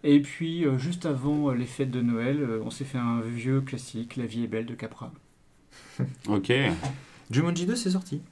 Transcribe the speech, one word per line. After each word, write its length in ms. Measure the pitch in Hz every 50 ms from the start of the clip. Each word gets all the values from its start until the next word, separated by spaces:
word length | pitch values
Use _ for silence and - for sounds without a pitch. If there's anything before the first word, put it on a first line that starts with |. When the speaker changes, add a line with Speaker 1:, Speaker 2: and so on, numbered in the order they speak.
| -
Speaker 1:
Et 160 | 147 143 143
puis, 420 | 143 - - - 165 165 165 170 170
euh, 100 | 143 131
juste 300 | 131 131 170 175 180 -
avant, 420 | 165 143 127 127 143 147 151 147 139
euh, 60 | 127
les 100 | 120 123
fêtes 240 | 123 - - 139 131
de 100 | 123 127
Noël, 360 | 120 120 117 113 117 127 139 147
euh, 200 | 143 120 113 110 110
on 60 | 113
s'est 160 | 117 - 135
fait 140 | 135 - 127
un 220 | 120 120 117 117
vieux 400 | 110 113 120 120 113 127 135 135
classique, 540 | 135 131 - 123 - - - 110 117 117 -
La 120 | 131 120
vie 160 | 110 107 117 117
est 40 |
belle 200 | 104 107 110 117
de 80 | 117 120
Capra. 360 | - - 107 - - 113 - - - _ _ _ _ _ _ _ - _ _ - - - - - - 131 - - - -
Speaker 2:
Ok. 260 | - 104 101 98 - 123 135 139 104 82 82 82 135 - - - - - - - -
Speaker 3:
Jumanji 340 | 113 131 165 170 175 175 175
deux, 100 | 180 240
c'est 140 | 240 - 190
sorti. 300 | 185 185 - - 143 147 - -